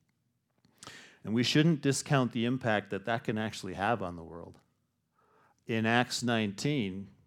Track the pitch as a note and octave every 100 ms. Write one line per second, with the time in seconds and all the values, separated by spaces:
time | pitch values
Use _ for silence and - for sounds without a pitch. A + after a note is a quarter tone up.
0 | _ _ _ _ _ _ _ _ - -
1 | - - - A2+ B2 D3+ D#3+ D3 C#3 C3
2 | - C#3+ A#2+ A#2 A#2 B2+ A#2 G#2 - G2
3 | A#2 A#2 - G#2+ G#2+ - F#2+ F2 G2+ A#2
4 | F2+ E2+ E2 E2 F2 - _ _ _ _
5 | _ _ _ _ _ _ - A2+ A2 A#2+
6 | A#2+ - A#2+ A2+ G#2+ G2 C#3+ D3 G2 F#2+
7 | F#2 -